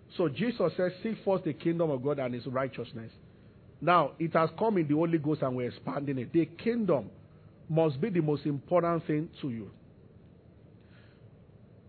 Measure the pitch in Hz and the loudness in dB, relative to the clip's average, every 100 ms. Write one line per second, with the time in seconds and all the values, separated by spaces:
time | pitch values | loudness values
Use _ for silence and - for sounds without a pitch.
0 | - - 165 123 240 233 170 - 180 180 | -12 -2 0 0 -2 0 0 0 -2 -2
1 | 220 208 202 190 165 - 170 170 165 131 | -6 -4 0 0 -2 -2 -2 0 0 0
2 | 139 143 127 123 127 127 135 - 117 113 | -2 -2 -4 -6 -4 -4 -4 -6 -10 -12
3 | 113 - - - - - - - 151 175 | -14 -18 -20 -20 -20 -20 -20 -4 4 4
4 | 139 - 165 165 160 - 220 190 147 147 | 4 0 0 2 2 2 0 2 2 2
5 | 170 165 147 147 135 127 123 - - 143 | 2 2 0 0 0 -2 -4 -6 -8 -6
6 | 143 131 113 165 156 - 233 240 190 139 | -4 -4 0 0 0 -2 -2 0 2 0
7 | 104 - - - - - - 160 160 131 | 0 -14 -20 -20 -20 -16 -2 2 4 2
8 | 220 175 151 147 156 139 - 175 170 165 | 0 2 2 0 0 -4 2 2 4 0
9 | 165 151 170 - 143 113 98 - - - | 0 -2 -2 -8 -8 -8 -10 -16 -20 -20
10 | - - - - - - - - - - | -20 -20 -20 -20 -20 -20 -20 -20 -20 -20
11 | - - - - - - - - | -20 -20 -20 -20 -20 -20 -20 -20